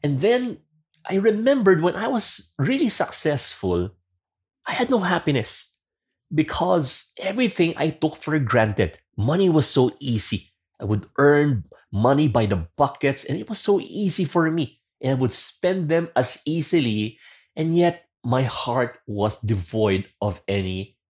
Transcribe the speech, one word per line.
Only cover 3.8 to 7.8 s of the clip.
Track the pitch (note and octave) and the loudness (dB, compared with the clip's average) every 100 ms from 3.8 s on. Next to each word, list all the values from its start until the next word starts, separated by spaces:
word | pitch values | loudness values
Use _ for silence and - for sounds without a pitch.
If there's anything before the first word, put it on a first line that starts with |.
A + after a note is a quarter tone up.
| F2+ - _ _ _ _ _ _ - | -2 -8 _ _ _ _ _ _ -8
I | |
had | - B3 | -4 0
no | B3 | 0
happiness | F3+ F3 - C#3 G#2+ - - _ _ _ _ _ _ | 2 -2 0 -2 -2 -8 -12 _ _ _ _ _ _
because | D3+ D3+ - E3+ F3+ C3+ - - - | -2 -2 -2 0 0 0 -6 -8 -10
everything | F#3+ G3+ B3 - E3+ | -8 -2 -2 0 -2
I | - | 0